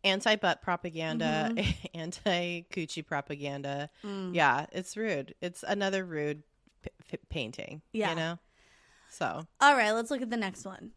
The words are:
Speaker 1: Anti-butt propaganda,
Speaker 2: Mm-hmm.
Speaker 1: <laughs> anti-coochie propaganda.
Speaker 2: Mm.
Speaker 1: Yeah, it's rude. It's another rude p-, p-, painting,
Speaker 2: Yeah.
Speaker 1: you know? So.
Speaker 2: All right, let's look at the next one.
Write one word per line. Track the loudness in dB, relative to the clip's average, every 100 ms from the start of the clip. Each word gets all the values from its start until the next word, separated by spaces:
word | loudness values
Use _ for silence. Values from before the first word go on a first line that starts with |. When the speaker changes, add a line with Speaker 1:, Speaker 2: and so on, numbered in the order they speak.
Speaker 1:
Anti-butt | 4 4 4 4 4 2
propaganda, | 0 -2 -2 -4 -2 0 2 2 0
Speaker 2:
Mm-hmm. | 0 0 -2 -6
Speaker 1:
<laughs> | -8
anti-coochie | -8 -2 0 2 0 -4 -6 -6 -6 -8 -4
propaganda. | -4 -4 -6 -6 -6 -4 -4 -6 _ -8
Speaker 2:
Mm. | -6 -2 6
Speaker 1:
Yeah, | 6 6 0
it's | -6 -8 -4
rude. | -2 -2 -4 -8
It's | -8 -8 -2
another | 0 2 0 -2
rude | -4 -2 -4 -10 _ _ _
p-, | -18 _ -12
p-, | -12 _
painting, | -6 -6 -8 -12 -14 _
Speaker 2:
Yeah. | -2 -2
Speaker 1:
you | 0
know? | -2 -4 _ _ _ _ _ _ _
So. | -4 -4 -4 -10 _
Speaker 2:
All | 8 8
right, | 6
let's | 2 0
look | -4
at | -2
the | -2
next | -4 -6 -14
one. | -14 -16